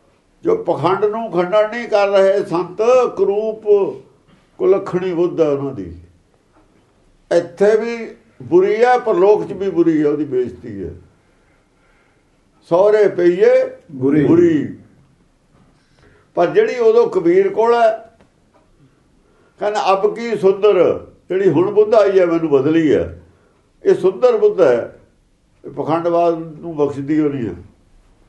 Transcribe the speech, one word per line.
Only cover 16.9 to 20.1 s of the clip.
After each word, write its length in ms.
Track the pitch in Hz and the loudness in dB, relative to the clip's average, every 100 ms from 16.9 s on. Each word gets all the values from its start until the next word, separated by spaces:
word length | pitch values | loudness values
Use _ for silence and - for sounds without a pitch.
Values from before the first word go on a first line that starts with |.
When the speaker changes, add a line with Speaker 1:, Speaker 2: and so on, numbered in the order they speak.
| 226 208 | 4 2
Speaker 1:
ਕਬੀਰ 400 | 185 165 185 196 | 0 2 2 2
ਕੋਲ 240 | - 226 | 2 2
ਹੈ, 440 | 233 226 220 - _ _ _ _ _ _ _ 135 _ _ _ _ _ _ - | 2 2 0 -8 _ _ _ _ _ _ _ _ _ _ _ _ _ _ -8
ਕਹਿੰਦਾ, 340 | 208 208 170 | -6 -2 0
"ਅਬ 220 | 196 208 | 0 0